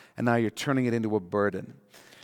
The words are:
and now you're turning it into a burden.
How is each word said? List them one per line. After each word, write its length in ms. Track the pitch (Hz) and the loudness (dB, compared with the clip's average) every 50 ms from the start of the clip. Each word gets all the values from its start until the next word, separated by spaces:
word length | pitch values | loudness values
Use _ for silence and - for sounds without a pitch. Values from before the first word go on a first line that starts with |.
| - - _ | -20 -14 _
and 80 | - 117 | -2 0
now 120 | 120 117 | 2 2
you're 120 | 117 113 104 | 2 2 0
turning 380 | - - - 147 139 131 127 | -2 -4 -2 -2 0 0 2
it 80 | 120 117 | 2 0
into 200 | 117 110 107 107 | 0 0 0 0
a 60 | 104 | -2
burden. 540 | 90 87 101 101 101 101 92 95 - - - - _ _ - - - - - - | -2 -2 0 0 0 0 -2 -4 -8 -12 -16 -20 _ _ -20 -20 -20 -20 -20 -20